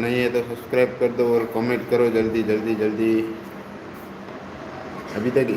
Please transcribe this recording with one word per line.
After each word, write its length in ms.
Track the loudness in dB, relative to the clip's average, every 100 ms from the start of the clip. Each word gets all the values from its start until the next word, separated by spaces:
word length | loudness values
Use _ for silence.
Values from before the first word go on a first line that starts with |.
नहीं 200 | 2 2
है 80 | 2
तो 80 | 0
सब्सक्राइब 540 | -2 -6 -2 2 4 4
कर 80 | 0
दो 160 | 2 4
और 100 | 4 2
कमेंट 340 | 0 0 0 2
करो 180 | 4 4
जल्दी, 320 | 4 2 2
जल्दी, 320 | 2 0 2
जल्दी। 380 | 0 0 2 2 2 0 -6 -12 -14 -14 -14 -14 -14 -14 -14 -14 -14 -14 -14 -12 -12 -12 -12 -8 -4
अभी 140 | 0
तक 200 | 2 2